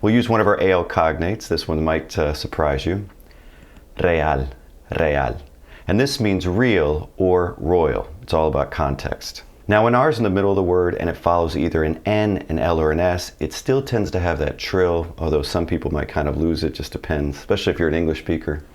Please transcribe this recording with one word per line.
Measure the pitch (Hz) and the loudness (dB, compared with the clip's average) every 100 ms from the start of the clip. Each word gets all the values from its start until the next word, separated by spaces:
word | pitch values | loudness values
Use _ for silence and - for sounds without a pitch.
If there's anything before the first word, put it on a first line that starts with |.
We'll | 104 | 4
use | 117 110 | 4 4
one | 113 | 4
of | 104 | 4
our | 101 | 4
A | 92 | 4
L | 92 | 2
cognates. | 85 - 80 80 82 110 - | 2 2 2 2 -2 -4 -4
This | 82 - | -4 -2
one | 80 | 0
might, | 78 80 - - | 0 0 -2 -2
uh, | 76 | -2
surprise | 73 - - 76 69 | -2 -6 -2 0 0
you. | 73 95 101 - - - - - - - - - | -2 -4 -6 -14 -20 -20 -20 -20 -20 -20 -20 -2
Real, | 87 82 76 71 67 - - - - - | 0 2 2 0 -2 -8 -20 -20 -8 -2
real. | 80 71 65 57 - - - - - | 0 0 -2 -4 -12 -20 -20 -14 -2
And | 98 | 0
this | 139 - | 0 0
means | 107 95 85 | 0 0 0
real | 90 127 101 73 76 - - | 0 2 2 2 0 -4 -2
or | 92 90 87 - | 2 2 0 -4
royal. | - 87 78 - - - | 0 2 2 0 -6 -12
It's | - | -4
all | 82 78 | 0 2
about | 73 67 | 0 -2
context. | - 76 67 - - - - - - - | -2 -2 -2 -6 -8 -10 -16 -20 -18 0
Now, | 104 | 2
when | 110 | 4
R | 123 143 | 4 2
is | 110 | 2
in | |
the | 110 | 0
middle | 92 98 | 2 2
of | |
the | 98 | 2
word | 92 90 87 | 2 2 2
and | - 85 | 0 -2
it | - | -2
follows | - 87 85 | 0 2 2
either | 76 82 80 | 0 0 0
an | 78 78 | 0 -2
N, | - 107 107 95 - | -2 0 2 0 -2
an | 80 | -2
L, | 87 82 | 2 2
or | 78 | 2
an | 78 | 2
S, | 90 87 - - | 2 0 -4 -6
it | 78 | -8
still | - - 131 | -6 -2 0
tends | 135 117 95 | 0 -2 -2
to | - | -2
have | 87 78 | -2 0
that | 73 - | -2 -4
trill, | - 95 90 85 82 - | -4 0 2 2 -2 -4
although | 80 76 | 0 0
some | 67 87 | 0 -2
people | 85 85 71 | 0 -2 -2
might | 76 71 | -4 -2
kind | - 73 | -2 -2
of | 71 | 0
lose | 82 82 | 0 0
it, | 80 | -4
just | - - | -6 -10
depends, | - - 78 73 69 | -10 -4 -2 -2 -6
especially | - 101 - | -4 -2 0
if | 80 | 0
you're | 82 | 0
an | |
English | 80 82 78 | 2 0 -2
speaker. | - 82 78 76 - | -2 -4 -2 -8 -8